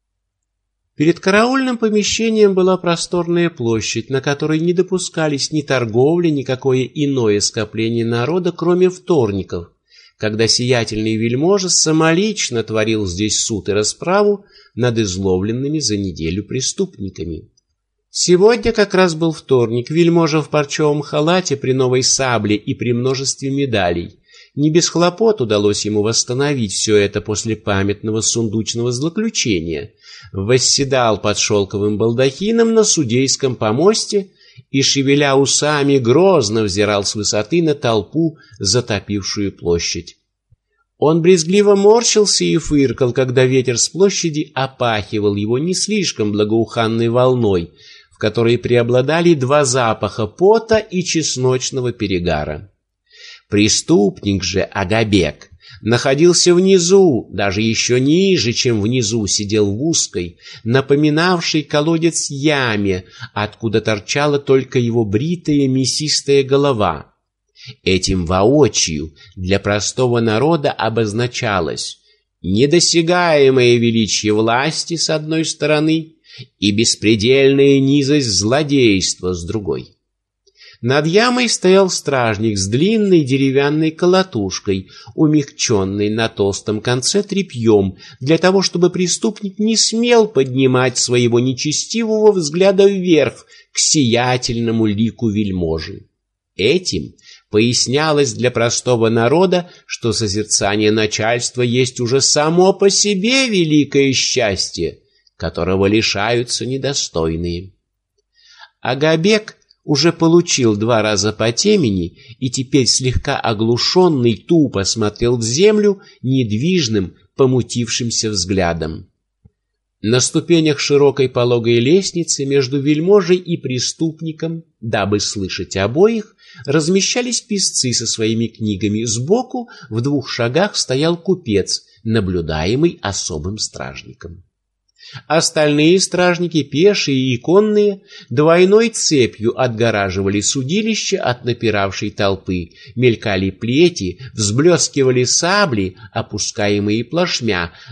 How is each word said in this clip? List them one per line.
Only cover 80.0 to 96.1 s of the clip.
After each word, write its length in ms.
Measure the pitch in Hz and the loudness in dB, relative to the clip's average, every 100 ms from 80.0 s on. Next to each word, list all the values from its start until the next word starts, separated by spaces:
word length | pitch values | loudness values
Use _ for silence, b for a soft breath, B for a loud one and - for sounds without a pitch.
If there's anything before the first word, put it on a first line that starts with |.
| _ _ _ _ _ B B B | _ _ _ _ _ B B B
Над 240 | 117 139 156 | -2 0 2
ямой 420 | 190 247 247 240 | 2 2 0 -2
стоял 440 | - 185 190 190 | 0 4 4 2
стражник 680 | - - 135 117 101 113 101 | -2 -4 0 0 0 -2 -2
с 100 | 98 | -2
длинной 560 | 123 185 226 202 175 | 0 2 2 4 2
деревянной 680 | 131 135 135 131 143 151 160 | 2 0 2 2 2 0 -2
колотушкой, 1000 | 156 180 190 185 113 98 - - 98 95 B B | 0 2 2 0 -4 -4 -4 -4 -4 -6 B B
умягченной 960 | - 151 151 147 - - 104 95 101 104 | 0 2 2 0 -4 -2 0 0 -2 -2
на 180 | 110 113 | -2 -4
толстом 540 | - 98 98 - 107 | -2 -2 -2 -4 -4
конце 400 | 123 127 - 202 | -2 -2 -2 -2
тряпьем, 760 | 202 196 190 117 113 104 98 B B B | -2 -4 -6 -2 4 4 2 B B B
для 200 | 131 160 | 0 2
того, 240 | 180 190 | 4 2
чтобы 260 | 180 175 175 | 0 0 0
преступник 720 | 180 175 - 226 214 202 190 | 2 -2 -2 -4 -4 -10 -4
не 180 | 214 220 | -2 0
смел 500 | - 220 240 233 214 | 0 0 2 4 4
поднимать 720 | 135 135 127 131 127 127 120 | 0 0 2 2 2 0 -2
своего 420 | - 123 120 120 | 0 2 2 2
нечестивого 920 | 127 127 151 147 - 220 220 220 214 | 0 -2 -4 -6 -4 -4 -2 4 4
взгляда 560 | 190 147 170 190 190 196 | 4 0 2 2 4 4
вверх 580 | 196 180 156 135 - b b b | 2 2 2 2 -4 b b b
к 60 | - | -4
сиятельному 1120 | - 160 123 117 127 127 - 117 117 113 110 | 0 2 2 2 0 -2 -4 -4 -2 0 0
лику 420 | 101 113 - 117 | 0 -2 -2 -2
вельможи. 800 | 101 104 92 82 80 - - - | -2 -2 -2 -2 -4 -8 -16 -20